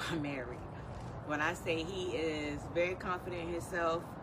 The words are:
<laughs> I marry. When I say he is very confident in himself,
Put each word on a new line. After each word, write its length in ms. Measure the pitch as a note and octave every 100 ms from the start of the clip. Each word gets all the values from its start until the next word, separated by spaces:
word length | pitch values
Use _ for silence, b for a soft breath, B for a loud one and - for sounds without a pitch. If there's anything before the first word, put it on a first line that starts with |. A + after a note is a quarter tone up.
<laughs> 60 | -
I 60 | E3
marry. 420 | C#3+ C3+ A#2+ B2 - B B B B - -
When 140 | D3
I 140 | D#3+
say 280 | F3 F3 E3
he 280 | D#3+ G3 F3+ D3+
is 440 | D#3+ D3+ D3 C#3+ -
very 200 | E3 F3+
confident 480 | F#3 G3 F3+ F3+ F3
in 100 | E3+
himself, 480 | E3+ - F3+ E3 E3 - -